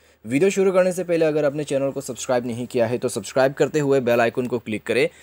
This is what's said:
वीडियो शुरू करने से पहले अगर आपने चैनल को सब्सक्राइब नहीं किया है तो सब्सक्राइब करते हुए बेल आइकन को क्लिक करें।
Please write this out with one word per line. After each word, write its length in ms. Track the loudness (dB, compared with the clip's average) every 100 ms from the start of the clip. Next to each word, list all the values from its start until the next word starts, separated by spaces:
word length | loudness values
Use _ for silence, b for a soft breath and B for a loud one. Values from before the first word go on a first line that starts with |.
| b b -4
वीडियो 240 | 0 2
शुरू 220 | 2 2
करने 200 | 4 2
से 120 | 0
पहले 220 | 0 2 2
अगर 200 | 2 0
आपने 180 | -2
चैनल 280 | -2 -2 -2
को 100 | -4
सब्सक्राइब 440 | -8 -8 -2 -2 -2
नहीं 220 | -6 -4
किया 200 | 0 0
है 100 | 0
तो 120 | -4
सब्सक्राइब 440 | -6 -4 0 2
करते 260 | 2 0 0
हुए 200 | 2 2
बेल 200 | 2 2
आइकन 260 | 2 0 -4
को 120 | -4
क्लिक 240 | -6 -6
करें। 240 | -2 0 0 B